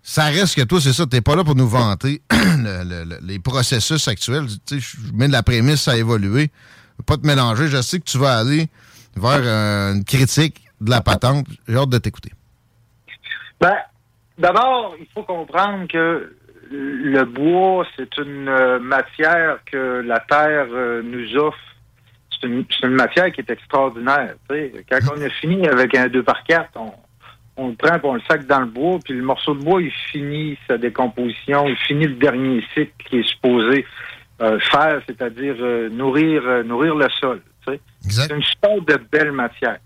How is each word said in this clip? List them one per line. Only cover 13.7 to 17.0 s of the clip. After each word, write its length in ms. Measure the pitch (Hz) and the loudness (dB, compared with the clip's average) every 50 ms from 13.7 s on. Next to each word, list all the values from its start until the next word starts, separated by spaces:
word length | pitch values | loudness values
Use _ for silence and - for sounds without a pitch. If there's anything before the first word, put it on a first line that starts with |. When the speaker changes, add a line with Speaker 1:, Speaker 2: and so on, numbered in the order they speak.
| 196 - - - _ _ _ _ _ _ _ _ _ | 4 2 -4 -10 _ _ _ _ _ _ _ _ _
Speaker 2:
d'abord, 580 | - 170 175 180 220 247 262 262 247 226 190 165 156 | 2 2 4 4 4 2 2 2 0 -2 -6 -12 -14
il 60 | 165 _ _ | -20 _ _
faut 100 | 214 202 | -10 -6
comprendre 640 | - 180 170 156 - 151 175 196 208 202 196 180 | -6 -6 -6 -6 -4 0 0 0 0 -2 -6 -8
que 460 | 160 - 165 165 165 170 143 85 80 - _ _ - - - - 120 | -4 -2 0 0 0 0 -4 -6 -10 -18 _ _ -20 -20 -20 -18 -14
le 520 | 135 143 135 139 143 127 | -12 -10 -8 -8 -6 -4